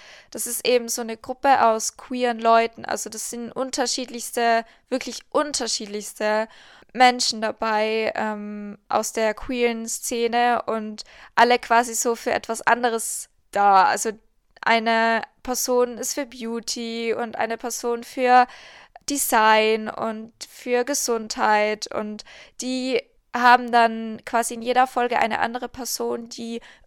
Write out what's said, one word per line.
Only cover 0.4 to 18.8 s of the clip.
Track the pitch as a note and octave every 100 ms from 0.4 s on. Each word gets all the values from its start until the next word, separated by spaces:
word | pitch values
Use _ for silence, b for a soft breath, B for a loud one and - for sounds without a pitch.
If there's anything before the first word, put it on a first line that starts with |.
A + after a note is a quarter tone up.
| A#3+
ist | A#3 -
eben | B3 A#3
so | A#3+
eine | A3+ A3+
Gruppe | - - C#4 C4 A3+
aus | A3 - -
queeren | - B3 B3 A3+
Leuten. | A3+ A3+ A3+ A3+
Also | - - -
das | A3 -
sind | A#3 A#3
unterschiedlichste, | - C4 C#4 A#3+ - B3 A#3 - - A#3 A3+ A3+ b _
wirklich | B3+ B3+ - -
unterschiedlichste | - D4 C#4 A3+ - G#3 G#3 G3+ - G#3+ G#3+ A3 B B B _
Menschen | - B3 B3 - A3
dabei, | G#3+ G#3+ A3+ G#3+ A3 A3 A3
ähm, | - G#3+ G#3 G#3 G#3 G#3 G3+ -
aus | - A3
der | - A3
queeren | G#3+ - B3 A#3+ A3+ A3+
Szene | - - A#3+ A#3 A#3+ A#3+ A#3 -
und | A3 G#3+ G#3+ B B B
alle | - A#3+ A#3+
quasi | - A#3 A#3+
so | A3 B3
für | A#3 B3+
etwas | - - A3+
anderes | - A#3 A#3+ A3+ - - - _ _
da. | G3 G3+ F#3+
Also | F#3 B2 A3+ G#3 _ _ _ _
eine | - A3+ A3 A3+ A3+ A3+ - _
Person | - B3 - B3 B3 A#3
ist | B3+
für | -
Beauty | B3+ B3 A3+ A#3 A3 - A#3 A3+ A3+
und | A3 A#3 -
eine | A3 A#3
Person | B3 - A#3+ A#3
für | A#3+ - B3 B3 B3 B B B